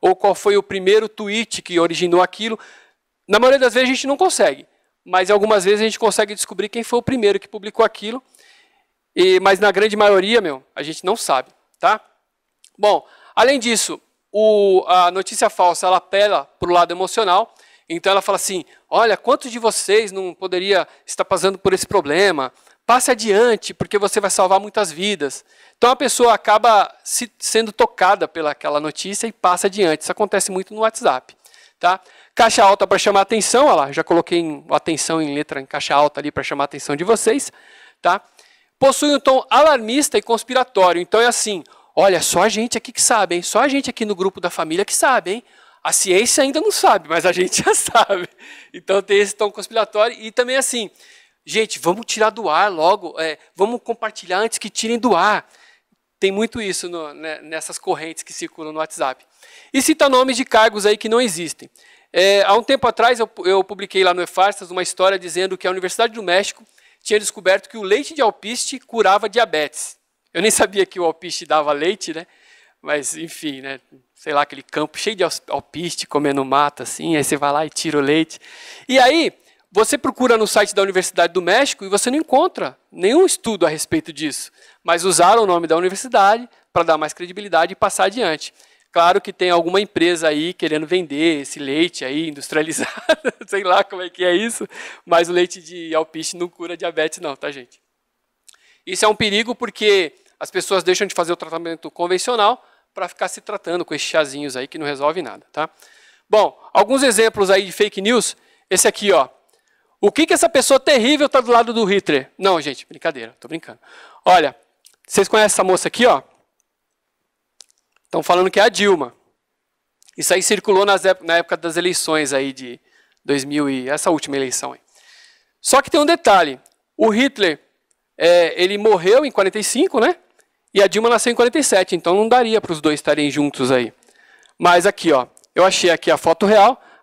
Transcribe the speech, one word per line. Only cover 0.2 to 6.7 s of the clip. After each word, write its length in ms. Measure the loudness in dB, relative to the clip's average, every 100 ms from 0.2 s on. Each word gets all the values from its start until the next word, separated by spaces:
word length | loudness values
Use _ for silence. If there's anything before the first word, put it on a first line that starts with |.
| 0
foi 220 | 0 0 0
o 60 |
primeiro 440 | -2 -4 2 2 0
tweet 540 | -8 -6 -6 -6 -8
que 180 | -4 0
originou 440 | 0 0 0 2
aquilo. 360 | 2 -2 -8 -8 -12 -20 _ _ _ _ -2
Na 100 | 2
maioria 200 | 4 4
das 160 | 2
vezes 160 | 2 0
a 20 |
gente 140 | -2 -4
não 100 | 0
consegue, 500 | 0 2 0 0 -12 _ _ _
mas 260 | -2 -2 2
algumas 340 | 2 4 2
vezes 180 | 2 0
a 20 |
gente 140 | 0 0
consegue 360 | -2 0 -2
descobrir 360 | -4 -8 -6 -6